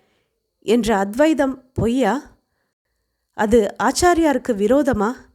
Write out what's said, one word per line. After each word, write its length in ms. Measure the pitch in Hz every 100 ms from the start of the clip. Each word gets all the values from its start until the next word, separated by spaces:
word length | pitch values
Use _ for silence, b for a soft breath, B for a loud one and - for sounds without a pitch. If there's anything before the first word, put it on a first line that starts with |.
| _ _ _ _ _ _
என்ற 380 | - 240 208 202
அத்வைதம் 760 | 202 220 311 302 269 254 _
பொய்யா? 640 | - 208 254 214 262 - _ _ _ _ _ _ _ _ _ _
அது 420 | - 208 233 202 -
ஆச்சாரியாருக்கு 720 | 220 269 359 339 320 254 254
விரோதமா? 600 | 202 208 277 277 - 208 254 -